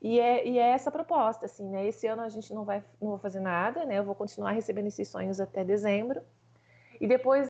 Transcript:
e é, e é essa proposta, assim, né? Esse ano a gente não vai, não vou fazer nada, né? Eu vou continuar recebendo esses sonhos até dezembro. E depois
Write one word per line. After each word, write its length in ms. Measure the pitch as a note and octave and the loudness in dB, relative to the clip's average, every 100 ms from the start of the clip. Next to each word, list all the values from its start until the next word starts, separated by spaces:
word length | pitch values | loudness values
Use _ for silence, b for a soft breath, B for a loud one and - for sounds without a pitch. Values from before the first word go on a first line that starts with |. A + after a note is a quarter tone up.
e 180 | G#3+ A#3 | 0 4
é, 260 | A#3+ B3 A#3+ | 6 4 2
e 120 | B3 | 4
é 100 | A#3+ | 4
essa 220 | C4 C#4+ | 4 0
proposta, 560 | D4+ E4 D#4+ A3 A3+ A#3+ | -4 0 2 2 0 -8
assim, 220 | - G3 | -10 -8
né? 180 | G3 G3+ | -4 -4
Esse 200 | A3 A3 | -2 -2
ano 140 | A3 | -2
a 80 | A3+ | -6
gente 240 | A3 G#3+ | -8 -10
não 120 | G#3 | -8
vai, 200 | G3+ G3+ G3+ - | -4 -6 -6 -8
não 80 | G#3+ | -6
vou 100 | G3 | -4
fazer 220 | G3+ F#3+ | -6 -4
nada, 440 | F#3+ F3 G3+ E4+ D4 | -2 0 0 -2 -2
né? 120 | G3+ | -2
Eu 60 | |
vou 100 | G3+ | -2
continuar 380 | G3 G#3 - G3+ | -4 -6 -6 -2
recebendo 360 | A3 G#3+ G3+ G#3 | -2 -2 -4 -4
esses 200 | G3+ G3+ | -4 -6
sonhos 320 | G3+ F#3 F#3+ | -4 -4 -4
até 240 | G3 G3 | -4 -4
dezembro. 560 | F#3 G#3 G#3 G3+ A#3+ C4+ - _ _ _ B B B B | 0 0 2 0 0 -6 -10 _ _ _ B B B B
E 80 | G#3+ | 2
depois 380 | B3+ B3+ C4+ C4+ | 4 6 4 2